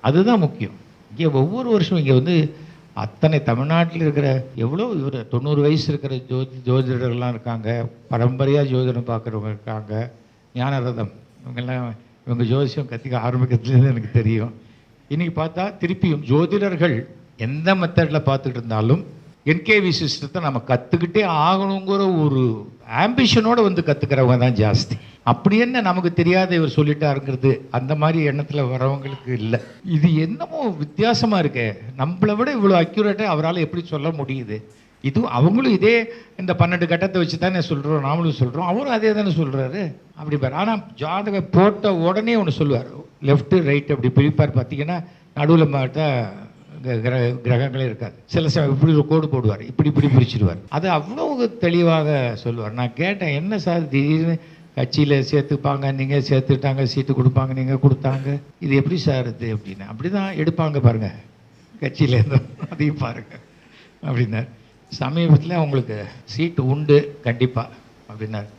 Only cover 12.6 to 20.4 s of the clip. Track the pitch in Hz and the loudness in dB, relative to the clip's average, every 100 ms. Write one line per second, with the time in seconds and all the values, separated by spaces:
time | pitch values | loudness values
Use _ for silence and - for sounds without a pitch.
12.6 | 139 151 131 117 135 123 117 127 127 120 | 0 -2 -8 -10 -6 -4 -2 0 2 2
13.6 | 113 131 135 117 104 123 107 110 117 - | 4 6 6 2 0 0 2 0 -2 -8
14.6 | - - _ _ _ 147 170 165 160 180 | -20 -20 _ _ _ -4 -2 -2 -4 -4
15.6 | 196 196 170 185 185 147 139 143 165 202 | -6 -4 -4 0 0 0 2 2 4 2
16.6 | 196 175 170 117 - - - - 113 147 | 0 0 0 0 -4 -16 -20 -8 -6 -2
17.6 | 165 190 170 175 160 151 139 135 135 120 | 0 2 2 2 2 2 0 0 -2 -6
18.6 | 117 110 110 160 - - - - 143 170 | -4 0 2 2 0 -18 -20 -8 -2 -2
19.6 | - 214 185 156 151 - 143 190 | 2 2 4 0 -2 -6 -8 -4